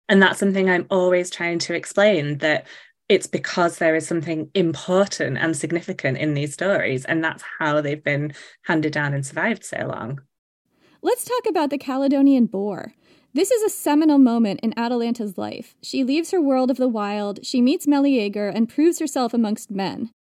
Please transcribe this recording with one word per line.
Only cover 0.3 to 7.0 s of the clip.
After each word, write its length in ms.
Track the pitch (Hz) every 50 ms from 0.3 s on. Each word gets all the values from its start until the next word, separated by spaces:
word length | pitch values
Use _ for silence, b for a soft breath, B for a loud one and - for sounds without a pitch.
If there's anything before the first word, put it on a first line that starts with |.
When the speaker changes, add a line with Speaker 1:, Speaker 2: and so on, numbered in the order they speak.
| - -
Speaker 1:
something 300 | 202 196 190 190 190 190
I'm 180 | 180 175 175 -
always 400 | 196 185 180 180 180 180 180 180
trying 300 | - - 175 170 170 170
to 140 | - - 170
explain, 640 | 165 - - - 202 202 214 202 160 143 147 147
that 280 | 143 160 156 151 - B B B B B B B B _ -
it's 180 | 208 185 -
because 520 | - - 175 - - - 190 175 170 165 -
there 180 | 175 160 160
is 100 | 160 151
something 420 | - 165 170 151 170 160 156 147 - -
important 840 | 196 175 165 151 - - - 180 190 202 196 - - 151 135 135
and 200 | - - 165 165
significant 640 | 139 - 151 165 170 - - 185 - - 135 127 -
in 160 | 151 156 147
these 180 | 143 147 147 -
stories, 500 | - 170 190 202 147 90 104 131 131